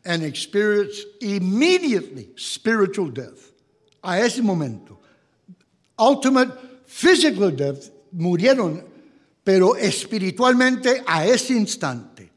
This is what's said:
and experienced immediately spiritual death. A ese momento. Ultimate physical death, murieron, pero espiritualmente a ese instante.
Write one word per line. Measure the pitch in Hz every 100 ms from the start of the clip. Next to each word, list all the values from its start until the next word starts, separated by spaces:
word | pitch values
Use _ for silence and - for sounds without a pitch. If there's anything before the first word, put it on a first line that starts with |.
| 175
and | 170
experienced | 156 131 - 202 208 208 202 - - _
immediately | 202 202 185 208 330 370 330 196 131 135 104 -
spiritual | - - 220 226 196 202 165
death. | 123 113 - _ _ _ _ _ _
A | 190 180
ese | 233 247
momento. | 220 180 139 104 - 101 _ _ _ _ _ - _ _ _ -
Ultimate | 226 277 262 262 240 - - - _
physical | - 320 349 311 190 196
death, | 139 143 139 - - _
murieron, | 175 175 175 233 262 180 160 - - _ _ _ _
pero | - 190 185 247
espiritualmente | 202 - - 220 190 196 254 247 254 254 254 254 -
a | 160 170
ese | 247 -
instante. | 240 202 - 147 120 101 - 92